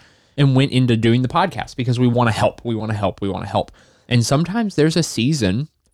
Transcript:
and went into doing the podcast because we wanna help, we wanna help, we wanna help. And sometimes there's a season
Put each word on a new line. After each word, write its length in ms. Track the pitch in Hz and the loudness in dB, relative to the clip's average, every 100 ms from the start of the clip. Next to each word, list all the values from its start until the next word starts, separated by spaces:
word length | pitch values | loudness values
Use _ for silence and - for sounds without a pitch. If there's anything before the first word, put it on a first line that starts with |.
| _ _ _ - | _ _ _ 0
and 180 | 139 131 | 2 4
went 160 | 139 | 2
into 240 | 127 123 113 | 2 2 2
doing 240 | 113 123 | 4 2
the 80 | 127 | 2
podcast 480 | 170 185 104 - - | 0 -2 -4 -10 -6
because 240 | 123 120 | -2 2
we 60 | 123 | 2
wanna 260 | 120 120 | 2 0
help, 320 | - 120 - | 0 -2 -2
we 100 | 120 | -6
wanna 200 | 110 107 | -6 -4
help, 260 | 104 98 - | -2 -4 -4
we 80 | 98 | -6
wanna 180 | 92 98 | -6 -4
help. 240 | 104 - - _ _ - | -4 -4 -12 _ _ -2
And 180 | 123 110 | 0 2
sometimes 500 | 143 170 226 214 151 | 0 0 -2 -4 0
there's 200 | 156 170 | 0 0
a 60 | |
season 640 | 151 - 139 151 98 107 151 _ _ | -2 -2 -2 0 0 -2 -6 _ _